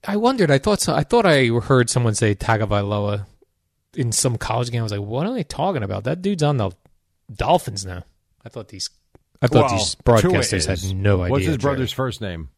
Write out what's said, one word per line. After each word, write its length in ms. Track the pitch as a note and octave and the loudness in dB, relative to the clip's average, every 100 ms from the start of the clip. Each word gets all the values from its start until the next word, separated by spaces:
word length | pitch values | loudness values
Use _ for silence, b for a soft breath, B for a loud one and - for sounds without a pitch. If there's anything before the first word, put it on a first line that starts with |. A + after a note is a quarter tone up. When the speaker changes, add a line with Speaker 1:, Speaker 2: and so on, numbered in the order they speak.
| - | -4
Speaker 1:
I 100 | G#3 | 0
wondered. 340 | A#3 C4 E3+ | 0 2 4
I 80 | C3+ | 4
thought 220 | - G3+ | 2 0
so, 140 | - | 0
I 80 | D3+ | 0
thought 240 | D#3 A#3+ G3 | 2 2 4
I 220 | D3 B2 | 4 4
heard 420 | A#2 G#2+ C3 A#2 | 0 2 2 4
someone 240 | B2 A#2 | 2 0
say 200 | G#2 A2 | 2 0
Tagovailoa 920 | G#2 - A2 G#2+ G2+ G2+ G#2 G2+ G2+ G2+ _ _ _ _ _ _ - | 0 0 0 0 -2 0 -2 -2 -4 -8 _ _ _ _ _ _ -6
in 160 | A#2+ | -4
some 260 | A2 C3+ A#2 | 0 -2 -2
college 320 | - A#2 A#2+ | -4 -4 -2
game. 100 | A#2 | -4
I 40 | |
was 80 | A2+ | -4
like, 80 | G2+ | -4
"What 240 | G2+ A#2+ F#3 | -6 -4 -4
are 80 | |
they 100 | B3+ | -4
talking 380 | D#3+ - F3 D#3+ | -6 -4 -2 -2
about? 220 | G2 G2 | -4 -4
That 180 | G#2 E3 | -4 -4
dude's 200 | F#3+ G3 | -2 0
on 140 | D3+ C#3 | 0 2
the 120 | G2 - _ _ _ _ _ | -2 -6 _ _ _ _ _
Dolphins 500 | G#2 G#2+ F3 - G2+ | -6 2 2 0 -10
now." 200 | F#2+ F2 - _ _ _ | -10 -12 -14 _ _ _
I 40 | A#2 | -16
thought 200 | - G#2+ | -16 -16
these, 200 | F#2+ - _ _ _ _ _ | -12 -12 _ _ _ _ _
I 60 | - | 2
thought 180 | - C#3 | 4 4
Speaker 2:
Well, 80 | A2 | 0
Speaker 1:
these 160 | G2+ - | -4 -2
broadcasters 680 | - A#2 F3 E3+ - G2 | 4 4 4 2 0 -2
Speaker 2:
Tua 80 | F2 | -2
is. 80 | F#2 | -4
Speaker 1:
had 120 | F#2+ F#2+ | -4 -2
no 240 | G2+ F#2+ | 2 2
idea, 120 | F2+ | 2
Speaker 2:
What's 120 | C#3 | 0
his 120 | C#3+ C#3+ | 0 0
Speaker 1:
Jerry. 160 | C#3+ | 0
Speaker 2:
brother's 180 | C3+ B2 | -2 -4
first 300 | - C3 G#2+ | -2 -4 -4
name? 260 | G#2 E2+ D2 | -8 -8 -12